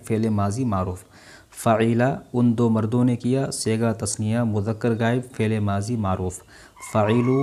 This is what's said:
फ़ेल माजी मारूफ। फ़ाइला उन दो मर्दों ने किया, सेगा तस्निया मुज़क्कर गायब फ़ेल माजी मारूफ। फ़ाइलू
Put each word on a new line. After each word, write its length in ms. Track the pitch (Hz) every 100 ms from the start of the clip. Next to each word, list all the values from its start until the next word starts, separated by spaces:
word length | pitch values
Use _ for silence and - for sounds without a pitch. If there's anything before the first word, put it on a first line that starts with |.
फ़ेल 280 | - 113 110
माजी 340 | 104 101 113 127
मारूफ। 380 | 95 92 90 - - - - -
फ़ाइला 540 | - 117 110 113 117 127 - -
उन 200 | 123 120
दो 140 | 113 120
मर्दों 340 | 110 107 123
ने 120 | 123 120
किया, 340 | 120 135 135
सेगा 400 | - 143 113 117
तस्निया 500 | 110 104 - 107 117 117
मुज़क्कर 480 | 104 101 110 120
गायब 340 | 110 113 123 123
फ़ेल 280 | - 160 110
माजी 340 | 104 101 101 120
मारूफ। 420 | 98 92 92 - - - - -
फ़ाइलू 540 | - 110 104 117 120 135